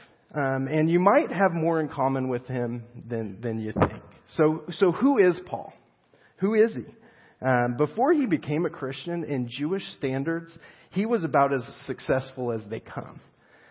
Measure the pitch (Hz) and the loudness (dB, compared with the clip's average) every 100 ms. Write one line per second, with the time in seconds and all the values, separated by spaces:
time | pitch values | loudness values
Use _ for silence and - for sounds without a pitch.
0 | - _ _ 151 139 135 135 156 156 175 | -20 _ _ -4 -2 0 0 2 4 4
1 | 185 254 302 175 190 170 160 165 151 - | 6 4 2 2 2 2 0 0 -2 0
2 | 135 135 131 123 127 127 120 120 117 117 | 0 0 0 -4 -4 -4 -4 -6 -10 -18
3 | 113 117 110 98 117 113 107 - - - | -8 -6 -6 -6 -6 -4 -4 0 0 0
4 | - - _ - 156 156 - 165 190 170 | -16 -20 _ 2 2 2 -6 0 2 4
5 | 262 269 185 170 - 123 - - _ _ | 2 6 4 2 -6 -10 -10 -18 _ _
6 | _ _ _ _ 190 220 220 143 107 - | _ _ _ _ 0 4 2 2 -10 -16
7 | - _ _ _ 131 127 120 120 147 208 | -20 _ _ _ 2 2 2 0 0 2
8 | 262 320 254 151 - 151 175 - 131 139 | 2 4 2 0 0 -2 -2 -4 -8 -8
9 | - 170 160 139 120 117 147 196 196 - | -6 -6 -4 -4 -4 -4 -4 -4 -6 -6
10 | 139 131 139 165 165 - - - _ 180 | -4 -2 -2 -4 -6 -18 -20 -20 _ -4
11 | 220 233 165 139 139 135 120 - - 127 | 0 0 2 4 4 2 -4 -10 -8 -8
12 | - 131 127 - 123 113 104 110 - - | 0 0 -2 -8 -4 -4 -6 -10 -10 -12
13 | 85 - - _ _ _ _ | -12 -18 -20 _ _ _ _